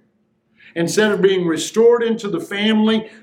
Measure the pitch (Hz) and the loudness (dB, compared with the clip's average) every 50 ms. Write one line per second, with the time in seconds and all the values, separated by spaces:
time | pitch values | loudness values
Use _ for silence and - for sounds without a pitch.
0 | _ _ _ _ _ _ _ _ _ _ _ _ - - - 170 170 160 - 196 | _ _ _ _ _ _ _ _ _ _ _ _ -20 -12 -6 -6 -4 -2 0 0
1 | 214 214 202 180 180 196 190 185 175 165 160 151 - - - 214 233 233 240 233 | 0 0 2 2 2 2 2 0 0 -2 -2 -4 -6 -4 0 2 4 4 4 4
2 | 233 226 226 - 202 196 170 - - - 202 202 208 220 220 214 214 220 220 220 | 0 -2 -4 -4 -4 -6 -6 -8 -8 -8 -6 -4 -2 0 2 2 2 2 0 -2
3 | 220 - - - | -4 -8 -14 -20